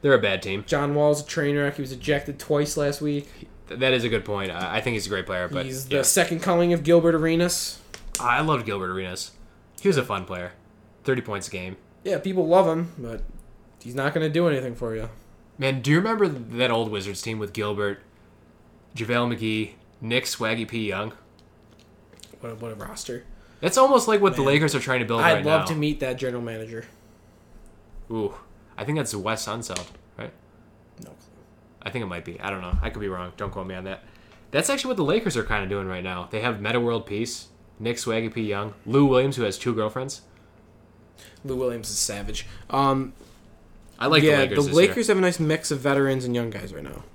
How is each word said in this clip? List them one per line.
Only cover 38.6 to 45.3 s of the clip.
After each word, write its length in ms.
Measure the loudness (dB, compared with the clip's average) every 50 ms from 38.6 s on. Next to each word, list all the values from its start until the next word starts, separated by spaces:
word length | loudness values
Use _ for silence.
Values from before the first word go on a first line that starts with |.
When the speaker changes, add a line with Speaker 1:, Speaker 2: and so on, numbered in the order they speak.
| -4 -8 -10 -12 -8
Speaker 1:
Lou 220 | 2 4 6 6
Williams, 300 | 8 6 6 4 4 2
who 60 | 0 0
has 120 | 0 0
two 160 | -2 -2 -2 0
girlfriends. 480 | 0 -2 -2 -2 -4 -8 -8 -10 -14 -16 -20 -20 -20 -20 -20 _ -20 -20 -20 -20 -20 -20 -20 -20 -20 -20 -20 -20 -20 -20 -20 -20 -16 -8
Speaker 2:
Lou 120 | -6 -4
Williams 340 | -2 -2 -2 -4 -4 -8 -6
is 80 | -4 -2
savage. 480 | -2 -2 -4 -6 -6 -6 -6 -6 -8 -8 -14 -16 -12 -2
Um, 420 | 0 2 4 4 4 2 0 -4 -8 -18 -20 -20 -20 -20 -20 -20 -20 -20 -20 -20 -20 -20 -20 -20 -10 -2
Speaker 1:
I 80 | 0
like 160 | 6 6 8 8
Speaker 2:
yeah, 140 | 8 6
Speaker 1:
the 40 | 6 4
Lakers 140 | 4 2
Speaker 2:
the 60 | 2 2
Speaker 1:
this 40 | 4 6 6
year. 80 | 6 6
Speaker 2:
Lakers 180 | 6 2 2 2
have 100 | 4 4
a 20 |
nice 180 | 4 2